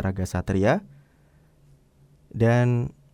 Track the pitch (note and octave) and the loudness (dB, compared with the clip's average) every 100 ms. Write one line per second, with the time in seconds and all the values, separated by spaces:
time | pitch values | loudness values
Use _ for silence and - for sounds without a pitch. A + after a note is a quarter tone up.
0 | F#2+ F#2+ F#2 - - F#2+ G2+ F3+ - - | -4 -4 -4 -4 -2 0 2 0 -4 -20
1 | _ _ _ _ _ _ _ _ _ _ | _ _ _ _ _ _ _ _ _ _
2 | _ _ - - A2+ A#2+ B2 A#2+ C3+ - | _ _ -12 0 2 4 2 0 -4 -10
3 | _ | _